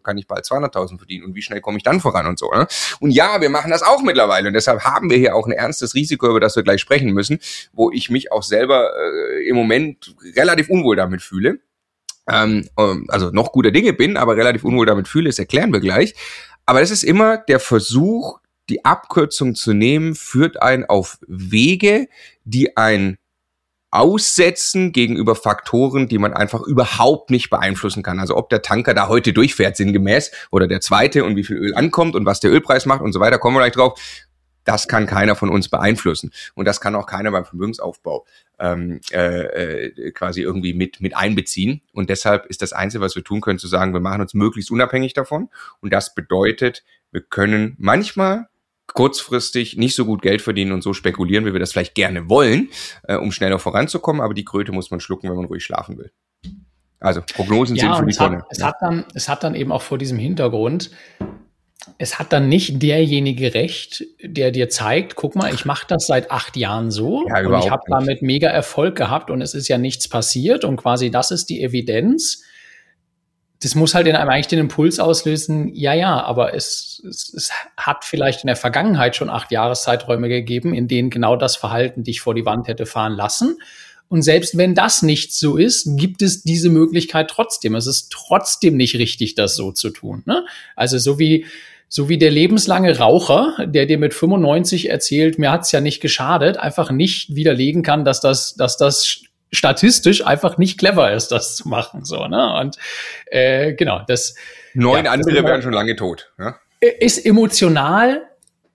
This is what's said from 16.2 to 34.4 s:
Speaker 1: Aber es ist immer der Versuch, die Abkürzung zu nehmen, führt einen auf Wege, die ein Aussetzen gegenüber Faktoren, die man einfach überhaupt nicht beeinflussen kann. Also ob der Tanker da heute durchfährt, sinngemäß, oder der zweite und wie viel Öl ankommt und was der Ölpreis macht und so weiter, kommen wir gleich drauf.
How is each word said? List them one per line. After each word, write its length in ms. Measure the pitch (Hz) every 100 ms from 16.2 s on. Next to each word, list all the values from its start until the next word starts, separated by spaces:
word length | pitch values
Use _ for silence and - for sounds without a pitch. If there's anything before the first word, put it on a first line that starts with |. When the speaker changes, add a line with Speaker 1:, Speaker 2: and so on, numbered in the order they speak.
| - - - - -
Speaker 1:
Aber 160 | 127
es 100 | 170
ist 120 | 214
immer 340 | - 190 220 220
der 240 | 180 131
Versuch, 760 | - 113 101 123 180 233 269 - _ _ -
die 160 | -
Abkürzung 720 | - 180 - 175 147 - 131 107
zu 180 | 117
nehmen, 400 | 104 117 151 160
führt 480 | 156 - 127 160 -
einen 220 | 123 131
auf 360 | - 101 92 - -
Wege, 840 | 92 92 110 147 185 202 214 269 _ - _
die 320 | 113 120 139 -
ein 420 | 110 104 95 92 _ _ _ _ _ _ _
Aussetzen 1000 | 104 151 208 - - 180 180 - 190 185
gegenüber 440 | 131 117 117 110 110
Faktoren, 760 | 107 101 - 117 131 135 127
die 80 | 107
man 160 | 101
einfach 300 | - 104 113
überhaupt 680 | - 127 117 - 123 151 -
nicht 200 | 123 -
beeinflussen 540 | - 95 95 104 104
kann. 160 | 92 90
Also 160 | 95 -
ob 140 | -
der 120 | 107
Tanker 320 | - 104 120
da 140 | 101 101
heute 240 | 113 117
durchfährt, 460 | 95 135 - 92 -
sinngemäß, 540 | 101 101 98 127 - - -
oder 160 | 95 90
der 140 | 95
zweite 420 | - 101 131 143
und 140 | 95 101
wie 80 | 101
viel 100 | 101
Öl 200 | 101 104
ankommt 380 | 160 170 165
und 120 | - -
was 160 | 101
der 100 | 101
Ölpreis 340 | 156 - 131 135
macht 160 | 135
und 120 | 107
so 80 | 92
weiter, 160 | 107 123
kommen 180 | 120 131
wir 60 |
gleich 100 | 123
drauf. 540 | 120 127 - - - - _